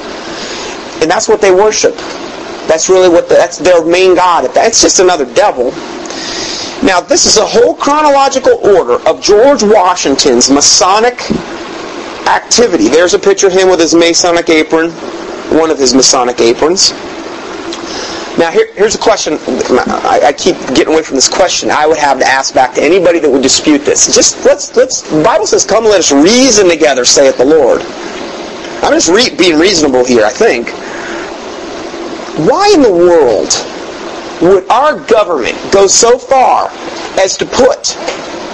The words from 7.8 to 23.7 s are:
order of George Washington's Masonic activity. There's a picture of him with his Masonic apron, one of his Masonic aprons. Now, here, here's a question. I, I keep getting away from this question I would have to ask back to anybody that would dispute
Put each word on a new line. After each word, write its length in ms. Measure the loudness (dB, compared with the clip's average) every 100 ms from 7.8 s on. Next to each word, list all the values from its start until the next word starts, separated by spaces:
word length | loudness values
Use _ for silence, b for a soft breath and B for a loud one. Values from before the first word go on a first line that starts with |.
| 0 2 2 4 2 2 2 2 4
order 400 | 2 2 0 0
of 140 | 0
George 400 | 2 4 4 4
Washington's 880 | 4 4 2 0 0 0 2 2 2
Masonic 720 | 2 2 2 2 2 0 -2 -6 -8 -8 -12 -12 -14 -12 -12 -14 -8 -4
activity. 640 | -4 -2 0 2 2 2
There's 260 | 2 2
a 40 | 2
picture 300 | 0 2 2
of 40 |
him 160 | 2 2
with 120 | 2
his 140 | 2
Masonic 540 | 2 2 2 0 0 2
apron, 420 | 0 2 0 -2 -6 -12 -12 -12 -12 -2 0
one 120 | 0
of 80 | 0
his 140 | 2
Masonic 480 | 2 2 2 0 0
aprons. 520 | 0 2 0 0 -2 -4 -10 -12 -12 -14 -14 -12 -12 -12 B B B B B -2
Now, 120 | 0
here, 220 | 0 -2
here's 200 | 0 -2
a 40 | 0
question. 400 | 0 0 -2 -6
I, 800 | -4 -6 -2 -2 -2 -4 -2 2 2
I 60 |
keep 240 | 0 -2 -2 -2
getting 260 | -2 0
away 80 | 0
from 140 | 0 -2
this 120 | -2
question 420 | 0 0 -2 -2
I 160 | 0 0
would 120 | 0
have 200 | 0 0
to 80 | 0
ask 280 | 0 0
back 200 | 0 0 0
to 60 |
anybody 360 | 2 2 2 2
that 120 | 2
would 120 | 0
dispute 420 | 0 0 2